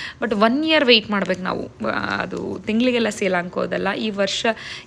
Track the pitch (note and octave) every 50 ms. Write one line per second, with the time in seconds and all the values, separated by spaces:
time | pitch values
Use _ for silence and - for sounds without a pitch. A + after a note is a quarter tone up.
0 | - - - - A#3+ A3+ A#3 G3+ G#3 A3+ B3 D4 D#4 D#4+ D#4+ D#4 C#4+ A#3+ B3 A3
1 | - - G#3 G3 F#3+ F3 F#3 F3+ F3+ F3+ F3+ - - - - - G#3+ A3 - -
2 | - - - - - F#3 - - - - G3 - F#3 A3 G#3+ A3+ B3 B3+ A#3+ A#3+
3 | A3+ G#3+ G#3 - G3+ F#3 F#3 F3 F3 F3+ - F#3+ F#3 F3+ F3+ F3+ F#3 F#3+ G3+ -
4 | A3+ A3 G3 G3 G3 G3 - - - A#3 A3 - - - - - -